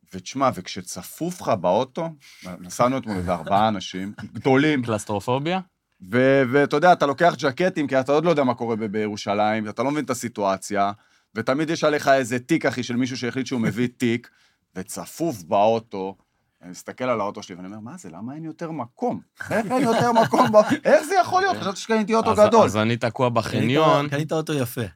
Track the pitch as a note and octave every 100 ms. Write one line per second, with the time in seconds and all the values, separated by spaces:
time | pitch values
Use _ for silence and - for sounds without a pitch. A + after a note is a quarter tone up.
0 | _ F#2 F2+ B2+ C3+ F#2+ F2 - F2+ -
1 | F2+ - E3 F3+ - A2+ F2 G2 B2+ -
2 | E3 D#3 - - F2+ F2+ F2+ - B2 C3
3 | A2 G2 F2+ F2 D#2+ G2 A2 G#2 - F#2+
4 | G2 G#2 - - C#3+ C3 D3+ D3 A#2+ G#2+
5 | - G#2 - B2+ D3 F#3 F3+ _ _ _
6 | F#2 A#2 C3 C#3 C3 C3+ C#3 D3 F3 E3+
7 | D3 C#3 E3+ D#3 C#3+ B2 F3+ F3+ C#3+ C3
8 | C3 C#3+ E3 D3 C3 A#2+ A#2 A2+ A2 G#2
9 | G#2+ G#2 - G2+ G#2+ A2 G#2+ G#2 B2 D3+
10 | B2+ B2 A#2+ A2+ G2+ F#2+ - G2+ G2 G#2
11 | _ _ _ G#2+ A2+ C3+ D#3 E3 D3+ D3
12 | C#3+ C3+ B2+ B2 B2 E3 C#3+ B2 A#2 A#2+
13 | B2+ B2 B2 B2 B2+ B2+ A2 G2+ B2 B2
14 | B2 A#2 - _ _ _ _ - F#2 -
15 | E2+ - E3 A#2+ E2 G2+ G#2 A2+ A2+ G2+
16 | F#2+ F#2+ _ _ _ _ F2 F2+ - -
17 | B2+ A#2 G2+ G#2 G2 F2 F#2 G#2+ A2 F3
18 | G2 E2 A2+ D3 D#3+ D3+ E3 D#3+ A#2 _
19 | B3 A2 - _ - F#3 A3 B3 C4 A3
20 | A#3+ A#3 A3+ - B3 G#3+ G#3+ C4+ - C#4+
21 | D#4 F#4+ D#4 F#4 F#4+ G#3+ F3+ F#3+ - A3
22 | G3+ A3 A3 G#3 G#3 A3+ E3+ G#2+ G#2+ A#2
23 | A#2+ - B2 A#2 G#2+ - A2 C#3 D#3 C#3+
24 | C#3+ C#3 D#3 D#3+ D#3 D3+ B2 - G#2+